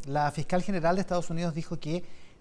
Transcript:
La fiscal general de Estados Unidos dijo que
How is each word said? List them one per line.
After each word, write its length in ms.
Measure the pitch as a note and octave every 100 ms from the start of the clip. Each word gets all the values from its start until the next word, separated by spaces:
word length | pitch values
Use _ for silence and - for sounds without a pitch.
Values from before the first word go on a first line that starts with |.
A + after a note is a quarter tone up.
| C3+
La 240 | C#3+ D3
fiscal 320 | C#3+ D3 F3+
general 320 | F3+ F#3 E3 F#3
de 60 |
Estados 280 | F#3+ F3 E3+
Unidos 240 | E3 E3+
dijo 260 | D#3 - E3
que 240 | D3+ F3 - - - -